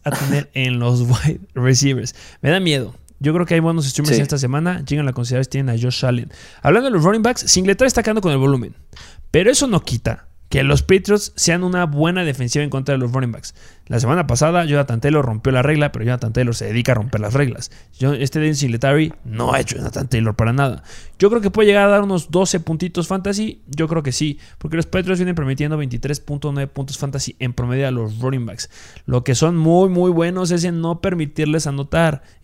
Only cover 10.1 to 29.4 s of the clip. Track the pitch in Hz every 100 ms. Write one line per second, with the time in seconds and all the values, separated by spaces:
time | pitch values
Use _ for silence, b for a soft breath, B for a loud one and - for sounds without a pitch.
10.1 | - - - - 139 139 143 - 190 185
11.1 | 208 - - - 175 180 180 175 143 165
12.1 | 185 170 131 120 143 147 135 135 135 123
13.1 | 131 123 110 - b b b - 120 117
14.1 | 170 143 120 151 175 165 143 131 117 143
15.1 | 151 123 110 135 131 135 151 147 117 117
16.1 | 123 113 117 123 117 107 113 120 120 107
17.1 | 107 104 131 139 - - b b - 131
18.1 | 139 135 156 156 143 139 117 135 147 156
19.1 | - 123 110 120 131 - - 139 - 131
20.1 | 117 113 107 113 131 139 107 B B B
21.1 | - 202 233 202 208 208 202 202 202 202
22.1 | 185 - 170 185 180 156 160 180 175 165
23.1 | 190 196 202 214 - - 143 160 165 143
24.1 | 123 151 143 b - 151 160 160 190 185
25.1 | 180 180 170 135 135 147 156 139 120 135
26.1 | 143 - 147 151 139 135 - 135 135 143
27.1 | 139 - - 127 123 123 131 135 127 110
28.1 | 107 127 135 113 92 - B B B -
29.1 | 127 123 123